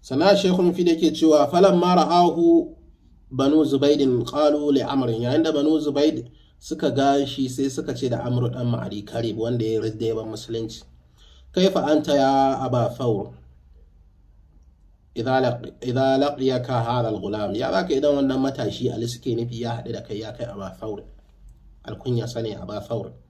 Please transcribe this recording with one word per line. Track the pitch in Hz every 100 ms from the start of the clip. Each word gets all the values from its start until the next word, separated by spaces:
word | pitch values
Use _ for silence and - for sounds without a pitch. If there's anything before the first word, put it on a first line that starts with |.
Sannan | - 131 185 190
Sheikhul | 185 180 175
Mufid | 175 175
yake | 160 160
cewa, | - 160 151 143
"فلما | 175 190 180 175
رآه | 180 - 175 175 - 170 170 - - - _ _ _ _
بنو | 127 139 156
زبيد | 151 135 143 147 135 123
قالوا | - 143 151 147 147
لعمر"، | 135 117 135 123 113
yayin | 120 147
da | 160
Banu | 151 147 156
Zubayd | 147 139 151 143 123 - _ _
suka | - - 151
ga | 123 139 139 131
shi | - 131
sai | 123 135
suka | 127 147
ce | 120 131
da | 117
Amr | 123 120 120
ɗan | 123 120
Ma'adi | 117 95 101
Karib | 104 117 117 107
wanda | 117 123
ya | 110 110
ridda | 110 110 113
ya |
bar | 110
musulunci, | 110 110 - 117 113 - - - _ _ - - -
"كيف | - 185 185
أنت | 143 151 156
يا | 143 135 135 135 127 127
أبا | 123 113
ثور | - 127 104 - - - - - - - _ - _ _ - _ _ - _ _ _ _ -
إذا | 117 131
لق-، | 123 123 - -
إذا | 127 123 135 135
لقيك | 143 - 131 127 123
هذا | 123 113 123 113
الغلام"، | 104 98 107 104 104
ya | 135
za | 190 180
ka |
idan | 135 147
wannan | 143 135 131
matashi | 135 131 113 - 123
Ali | 113 120
suke | - 131
nufi | 117 120 117
ya | 117 113
haɗu | -
da | 110
kai | - 104
ya | 110
kai | 104 117
Aba | 101 95 -
Thawr, | 110 104 - - _ _ - - - -
alkunya | - - 131 120 117
sa | 120
ne | 113
Aba | 95 90 104
Thawr. | - 117 92 - _